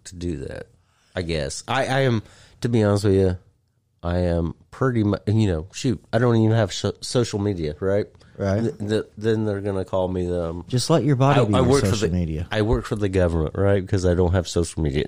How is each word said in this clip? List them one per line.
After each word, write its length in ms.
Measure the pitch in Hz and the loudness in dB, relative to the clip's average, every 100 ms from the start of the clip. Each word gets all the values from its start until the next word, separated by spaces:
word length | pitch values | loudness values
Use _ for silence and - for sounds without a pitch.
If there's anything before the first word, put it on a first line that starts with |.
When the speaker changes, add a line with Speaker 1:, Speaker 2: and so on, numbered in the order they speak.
Speaker 1:
to 100 | - | -20
do 220 | 90 85 73 | -10 -8 -6
that, 300 | 65 - - _ _ _ _ 92 | -10 -14 -16 _ _ _ _ -8
I 60 | |
guess. 420 | 82 80 69 - - | -4 -4 -4 -8 -4
I, 200 | 123 120 | -2 0
I 140 | 135 | 0
am, 200 | 135 113 - - - _ | 0 0 -4 -16 -20 _
to 80 | 120 | -2
be 160 | 117 | 2
honest 200 | 104 101 104 | 2 2 4
with 80 | |
you, 240 | 95 92 90 _ _ _ _ _ _ | 4 2 0 _ _ _ _ _ _
I 140 | 85 90 | -4 -2
am 360 | 90 85 85 - _ | 0 0 -2 -6 _
pretty 320 | - 131 120 | -4 -2 2
mu-, 140 | 104 98 - | 0 0 0
you 220 | 110 104 | 2 2
know, 180 | 82 82 | 0 -6
shoot, 280 | - 135 104 _ | -6 -4 -4 _
I 60 | 117 | 0
don't 180 | 123 113 | 2 4
even 180 | 110 | 4
have 180 | 113 101 | 2 0
so-, 200 | - 101 - | -2 -6 -6
social 400 | - 131 117 104 | -4 -2 -2 -2
media, 340 | 101 92 76 - | -4 -2 -6 -4
right? 260 | 95 101 - - - - | -2 -2 -4 -10 -20 -6
Speaker 2:
Right. 260 | 98 101 | -2 0
Speaker 1:
Th-, 260 | 113 - 101 | -2 -4 -4
th-, 140 | 107 - - | -4 -4 -4
then 280 | 110 110 | -2 0
they're 160 | 107 101 | -2 -4
gonna 220 | 101 95 | -4 -4
call 240 | 92 95 92 | -4 -2 -2
me 180 | 92 87 | -2 -2
the, 240 | 87 82 | -2 -4
um, 140 | 85 85 | -8 -6
Speaker 2:
Just 240 | 123 - | -4 0
let 140 | 156 | 0
your 100 | 123 127 | 2 2
body 240 | 135 139 | 4 4
Speaker 1:
I, 40 | |
Speaker 2:
be 100 | 110 | 4
Speaker 1:
I 60 | 104 | 4
Speaker 2:
your 80 | 123 | 4
Speaker 1:
work 160 | 139 | 4
Speaker 2:
social 140 | 104 95 | 2 0
Speaker 1:
for 60 | 101 | 0
the, 40 | |
Speaker 2:
media. 360 | 90 82 78 80 | 0 -2 -4 -4
Speaker 1:
I 120 | 107 | -2
work 220 | 107 113 | 0 0
for 120 | - 113 | -2 -2
the 120 | 101 | 0
government, 460 | 95 87 82 78 - | 2 2 2 0 0
right? 240 | 98 101 | 2 2
Because 240 | 92 101 | 0 0
I 100 | 90 | 2
don't 180 | 85 90 | 4 4
have 160 | 92 85 | 2 0
social 340 | 87 82 - | -2 -2 -2
media. 240 | 78 69 | -2 0